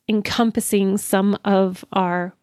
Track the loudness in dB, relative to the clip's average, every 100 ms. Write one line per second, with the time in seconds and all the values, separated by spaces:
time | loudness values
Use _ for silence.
0 | -2 -2 -2 0 0 0 0 0 2 0
1 | 0 0 2 0 2 2 2 -2 -6 -2
2 | -2 -2 -4 -10